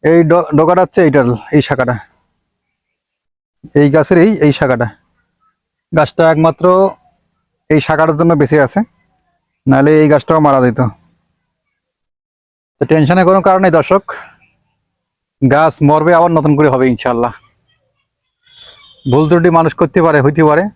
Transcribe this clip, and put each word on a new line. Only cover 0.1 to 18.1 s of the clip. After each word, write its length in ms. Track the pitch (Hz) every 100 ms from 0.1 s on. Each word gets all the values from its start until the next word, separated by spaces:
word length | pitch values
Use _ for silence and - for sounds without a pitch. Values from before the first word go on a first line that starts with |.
| 170
ড-, 240 | 160 175 160 151
ডগাটা 260 | 160 180
হচ্ছে 180 | 185 -
এইটার, 220 | 165 139 123 117 -
এই 100 | 151
শাখাটা, 340 | - 131 123 110 - _ _ _ _ _ _ _ _ _ _ _ _ _ _ _ -
এই 140 | 147 147
গাছের 260 | 156 147 175
এই, 140 | 190 214
এই 140 | 151
শাখাটা। 360 | 135 139 123 117 - _ _ _ _ _ _ _ _ _ 156
গাছটা 340 | 147 - 165
একমাত্র 340 | 156 165 - 180 185 190 - _ _ _ _ _ _ _
এই 100 | 151
শাখাটার 360 | - 156 160 151
জন্য 140 | 170
বেঁচে 240 | 160 143 151
আছে, 180 | 131 196 226 _ _ _ _ _ _ _ -
নাহলে 240 | 135 143 156
এই 60 | 156
গাছটাও 300 | 147 - 160
মারা 200 | 151 135
যেত। 200 | 123 113 120 - _ _ _ _ _ _ _ _ _ _ _ _ _ _ _ _ _ _
তো 40 | 139
টেনশনের 400 | 156 147 185 180
কোনো 160 | 190
কারণ 200 | 196 185
নেই 100 | 190
দর্শক, 320 | 160 - 196 - - - _ _ _ _ _ _ _ _ _ _ _ 135
গাছ 220 | 143 165 -
মরবে, 280 | 143 151 156
আবার 180 | 170 175
নতুন 240 | 165 151 143
করে 140 | 151
হবে 160 | 131 131
ইনশাল্লাহ। 440 | 117 127 120 120 - _ _ _ _ _ _ _